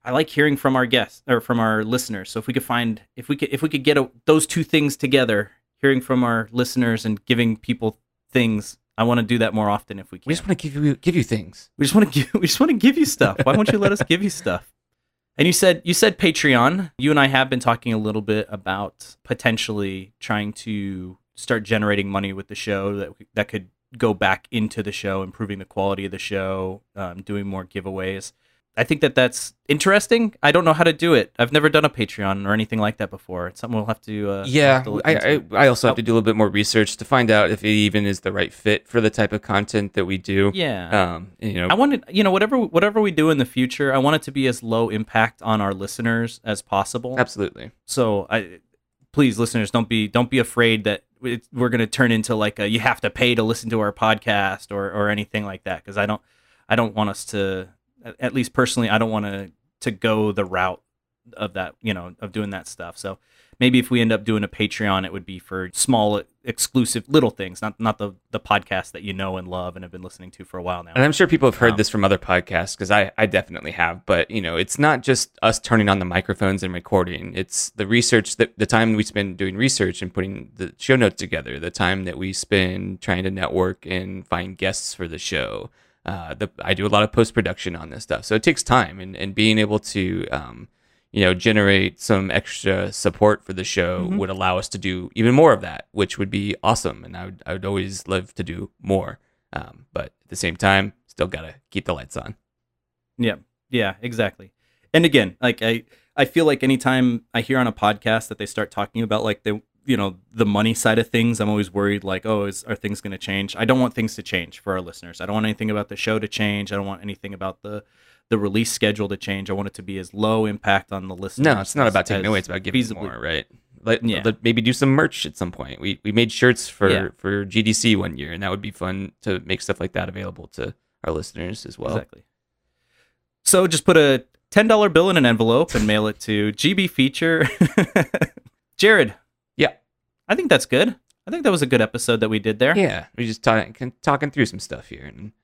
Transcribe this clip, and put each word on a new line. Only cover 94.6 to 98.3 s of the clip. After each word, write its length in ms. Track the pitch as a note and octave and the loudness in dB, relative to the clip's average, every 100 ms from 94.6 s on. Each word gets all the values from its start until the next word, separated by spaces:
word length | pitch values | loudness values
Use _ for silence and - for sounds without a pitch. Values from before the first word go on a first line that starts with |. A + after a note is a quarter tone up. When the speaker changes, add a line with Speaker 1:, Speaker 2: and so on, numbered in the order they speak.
| - | -4
Speaker 2:
to 100 | G2+ | -6
do 320 | F#2 F#2 F2+ - | -6 -6 -6 0
even 180 | A2+ | 4
more 180 | C3 D#3+ | 6 6
of 100 | A2 | 6
that, 260 | F#2+ D2+ - | 0 -12 -8
which 260 | - F#2+ - | -2 -2 -2
would 140 | G2 | -4
be 240 | G#2 G2+ G2 | -4 -4 -2
awesome. 420 | - A2+ F2+ G#1+ | 0 0 -2 -8
And 120 | - F2 | -12 -14
I 80 | |
would, 180 | F2+ F#2 | -14 -14
I 100 | - | -12
would 100 | F#2 | -8
always 420 | G2 G2 F#2+ G2 - | -4 -4 -4 -8 -6
love 260 | F#2 F#2+ | -6 -6